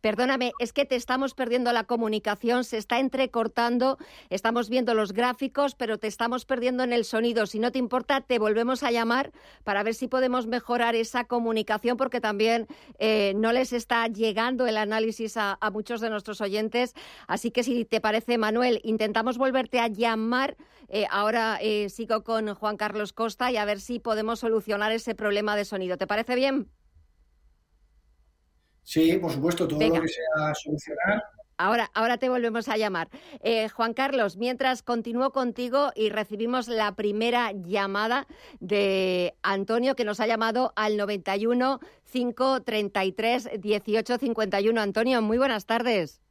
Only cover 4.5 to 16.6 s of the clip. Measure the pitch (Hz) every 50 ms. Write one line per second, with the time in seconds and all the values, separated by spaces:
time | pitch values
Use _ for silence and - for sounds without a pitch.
4.5 | 233 240 240 202 233 254 247 233 233 220 214 185 196 202 240 247 247 - 277 262
5.5 | - - 285 277 - _ 247 220 220 214 - 214 202 - 233 233 240 254 - _
6.5 | 262 247 233 254 254 247 254 254 240 240 220 - - 220 226 240 233 233 214 196
7.5 | - 214 220 247 - 262 247 220 - 254 240 - 285 269 269 _ 254 233 214 214
8.5 | 214 220 233 240 262 240 285 285 240 233 233 226 233 254 277 - - - - -
9.5 | - - - - 202 202 208 220 226 226 262 240 - 262 262 254 247 254 240 220
10.5 | 233 247 - - 240 247 240 233 233 226 226 226 - 247 240 - 247 240 233 226
11.5 | 226 220 214 - 214 214 - 233 247 233 262 254 247 247 233 214 208 202 214 226
12.5 | 226 233 220 - 302 - - - - - - 220 220 214 202 196 196 202 220 226
13.5 | 233 254 262 233 247 240 226 - 247 233 233 226 226 190 226 220 202 214 226 247
14.5 | 262 240 254 220 220 214 214 202 214 220 220 226 220 - 226 220 - 233 214 202
15.5 | 196 - - 214 190 214 208 - 240 226 220 226 220 208 196 - 208 - 214 202
16.5 | 190 214